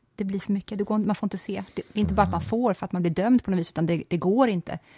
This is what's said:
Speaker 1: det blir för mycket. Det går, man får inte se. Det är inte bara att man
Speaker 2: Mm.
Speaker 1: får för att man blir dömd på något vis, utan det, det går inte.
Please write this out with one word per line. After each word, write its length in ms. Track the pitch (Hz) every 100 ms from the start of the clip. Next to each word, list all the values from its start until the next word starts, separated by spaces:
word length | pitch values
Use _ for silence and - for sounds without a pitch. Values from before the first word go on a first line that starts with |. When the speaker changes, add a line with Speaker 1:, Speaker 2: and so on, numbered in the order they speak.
| _
Speaker 1:
det 80 | -
blir 160 | 196 196
för 120 | -
mycket. 260 | 196 - 202
Det 60 |
går, 140 | 196 214
man 180 | 208
får 100 | 202 202
inte 100 | 190
se. 260 | - 196 190
Det 80 | - -
är 60 | 208
inte 140 | 208
bara 80 | 196
att 100 | 190
man 100 | 226
Speaker 2:
Mm. 80 | -
Speaker 1:
får 240 | 226 247
för 120 | 180
att 60 | 190
man 100 | 180
blir 100 | 170
dömd 320 | 165 214 247
på 80 | -
något 80 | 180
vis, 100 | 170
utan 160 | -
det, 180 | 165 170 -
det 100 | 170
går 320 | 185 226 254
inte. 300 | 180 - 170 -